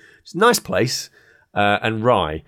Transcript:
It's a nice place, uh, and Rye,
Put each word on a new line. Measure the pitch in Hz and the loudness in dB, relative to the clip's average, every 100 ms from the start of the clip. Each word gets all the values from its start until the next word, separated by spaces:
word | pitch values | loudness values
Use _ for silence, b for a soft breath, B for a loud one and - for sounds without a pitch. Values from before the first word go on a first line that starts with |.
| b b | b b
It's | - | -14
a | 165 | 0
nice | 226 214 | 2 2
place, | - 92 123 - - b b b b | -2 -2 -2 -4 -10 b b b b
uh, | 104 101 101 | -2 0 0
and | 113 110 117 | -2 -2 2
Rye, | 110 80 80 | 2 0 -6